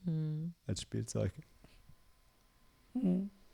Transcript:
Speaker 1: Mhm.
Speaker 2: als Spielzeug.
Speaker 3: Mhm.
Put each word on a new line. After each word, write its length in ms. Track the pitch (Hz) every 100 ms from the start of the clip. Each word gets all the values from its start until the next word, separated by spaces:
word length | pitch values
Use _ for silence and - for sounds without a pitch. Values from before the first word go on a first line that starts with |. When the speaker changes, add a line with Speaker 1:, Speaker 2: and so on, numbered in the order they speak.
Speaker 1:
Mhm. 500 | 180 160 156 156 165 170 -
Speaker 2:
als 160 | 98
Spielzeug. 500 | - 113 110 113 104 - - - - - - - - - - _ - - - - -
Speaker 3:
Mhm. 360 | 247 202 180 196 - -